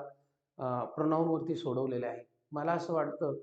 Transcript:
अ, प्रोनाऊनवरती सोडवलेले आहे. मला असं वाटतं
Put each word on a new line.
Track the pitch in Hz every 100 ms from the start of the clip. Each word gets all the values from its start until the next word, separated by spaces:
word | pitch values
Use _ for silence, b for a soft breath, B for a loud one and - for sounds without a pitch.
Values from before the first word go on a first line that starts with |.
| 143 - _ _ _ -
अ, | 127 123
प्रोनाऊनवरती | 113 - 156 160 165 160 165
सोडवलेले | 151 135 123 135 123 120
आहे. | 120 120 _ _
मला | 147 156
असं | 170 170
वाटतं | 165 147 - 147 -